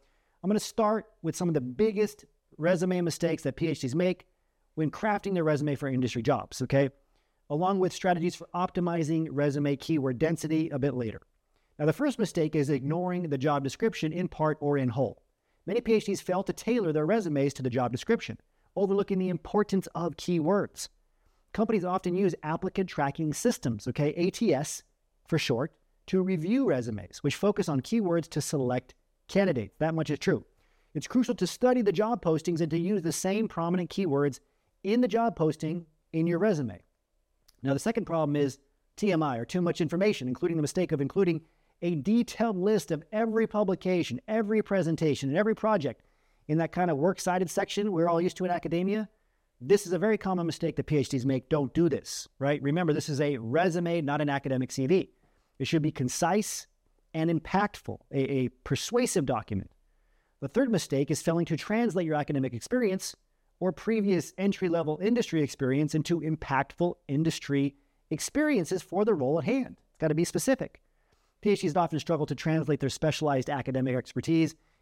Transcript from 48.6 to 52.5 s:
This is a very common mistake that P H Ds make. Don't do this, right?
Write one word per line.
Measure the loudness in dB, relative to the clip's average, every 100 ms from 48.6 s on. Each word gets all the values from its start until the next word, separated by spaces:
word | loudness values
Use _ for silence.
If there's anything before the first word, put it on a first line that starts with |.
| -2 -2 0 -2 -4 _ _ _ _ _
This | 2 2 2
is |
a | 0
very | 2 0
common | 0 -2 -2
mistake | -2 -4 -4
that | 0
P | 0
H | 2
Ds | 0 0
make. | -2 0
Don't | 0 0
do | 2 2
this, | 0 -4 -12 -12 -4
right? | -2